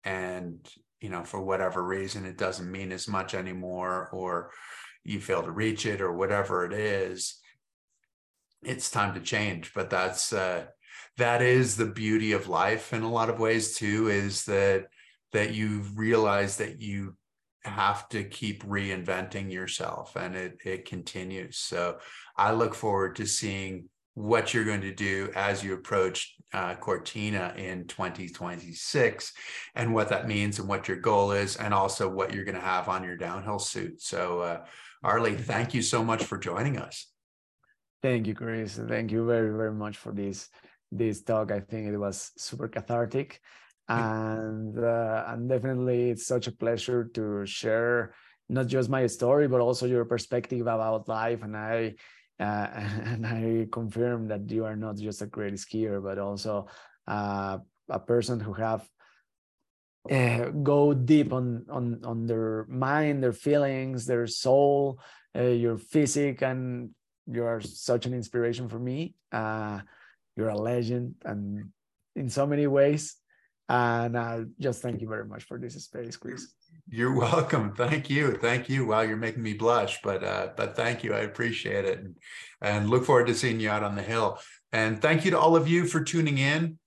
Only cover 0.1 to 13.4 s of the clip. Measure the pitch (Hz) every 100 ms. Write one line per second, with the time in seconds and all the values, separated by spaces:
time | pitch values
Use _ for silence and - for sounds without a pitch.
0.1 | 95 92 90 87 85 - - _ _ 104
1.1 | 90 82 101 95 95 95 92 90 95 95
2.1 | 98 92 87 95 92 90 95 95 92 -
3.1 | 98 92 92 92 90 90 90 92 92 -
4.1 | 92 92 85 85 - - - - - -
5.1 | 101 - 92 85 87 110 107 113 98 95
6.1 | 87 95 101 98 92 90 85 104 98 92
7.1 | 92 - - _ _ _ _ _ _ _
8.1 | _ _ _ _ _ 120 127 - 120 101
9.1 | 92 - 110 104 85 - 101 92 92 92
10.1 | - - 104 92 87 - _ _ - -
11.1 | - 120 120 123 127 120 101 110 101 107
12.1 | 110 110 101 95 82 98 110 - 113 113
13.1 | 117 113 110